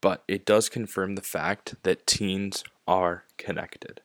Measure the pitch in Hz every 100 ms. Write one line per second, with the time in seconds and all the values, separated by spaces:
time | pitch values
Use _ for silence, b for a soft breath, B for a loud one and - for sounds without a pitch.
0 | 98 90 - 98 - 107 110 - 110 -
1 | 95 98 - 90 82 101 - - 95 90
2 | - - 104 95 98 98 - _ - 92
3 | 90 85 _ _ - 80 85 - - -